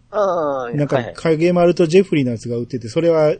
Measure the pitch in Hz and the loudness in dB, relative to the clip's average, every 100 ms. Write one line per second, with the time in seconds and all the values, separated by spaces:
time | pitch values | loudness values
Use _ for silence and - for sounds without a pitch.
0 | _ 208 196 170 151 135 123 147 143 139 | _ -2 0 0 -2 -4 -4 -4 -2 -2
1 | 110 85 165 156 170 175 175 175 165 185 | -4 -4 -2 2 2 2 2 2 2 4
2 | 196 160 127 113 117 120 120 127 113 165 | 2 0 0 -4 -6 -6 -6 -8 -6 -2
3 | 165 160 151 - | 0 2 2 0